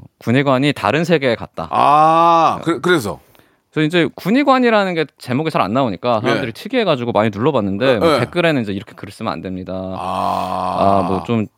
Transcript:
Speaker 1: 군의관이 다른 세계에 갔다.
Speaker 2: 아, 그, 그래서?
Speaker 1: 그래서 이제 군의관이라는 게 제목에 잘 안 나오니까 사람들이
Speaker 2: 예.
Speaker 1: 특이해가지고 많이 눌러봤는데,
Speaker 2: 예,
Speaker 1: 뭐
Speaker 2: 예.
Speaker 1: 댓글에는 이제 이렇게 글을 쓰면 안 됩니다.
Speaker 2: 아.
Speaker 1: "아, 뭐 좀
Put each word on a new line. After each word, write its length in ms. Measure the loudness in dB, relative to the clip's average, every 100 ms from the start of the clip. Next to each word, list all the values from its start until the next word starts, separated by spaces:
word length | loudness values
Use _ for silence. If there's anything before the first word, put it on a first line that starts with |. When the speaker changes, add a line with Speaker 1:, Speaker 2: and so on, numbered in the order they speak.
| -18 _
Speaker 1:
군의관이 540 | -2 0 2 2 0
다른 320 | 0 0 0
세계에 300 | 2 2 2 -2
갔다. 320 | -6 -10 -4
Speaker 2:
아, 920 | 2 4 6 4 4 4 4 2 0
그, 160 | -4 -2
그래서? 400 | 0 0 -2 -8 _ _ _ _ _
Speaker 1:
그래서 160 | -4 0
이제 220 | 0 0 -2
군의관이라는 800 | 0 2 2 2 4 2 2
게 120 | -2 -4 _
제목에 320 | -4 -4 -2
잘 100 | 0
안 120 | 0
나오니까 480 | 0 -2 -2 -2 0
사람들이 260 | 0 -2 -4
Speaker 2:
예. 40 |
Speaker 1:
특이해가지고 600 | -10 -6 -2 0 0 0
많이 180 | 2 2
눌러봤는데, 540 | 0 0 0 0 0 2
Speaker 2:
예, 100 | 2
Speaker 1:
뭐 160 | 2 2
Speaker 2:
예. 20 |
Speaker 1:
댓글에는 420 | -2 0 0 0
이제 100 | -2
이렇게 220 | -6 -10
글을 180 | -16 -16
쓰면 180 | -10 -8
안 80 | -6
됩니다. 320 | -8 -8 -8
Speaker 2:
아. 1040 | -8 -8 -8 -6 -4 -2 -2 -4 -4 -4 0
Speaker 1:
"아, 280 | 2 2 0
뭐 140 | -4
좀 220 | -2 -2 -2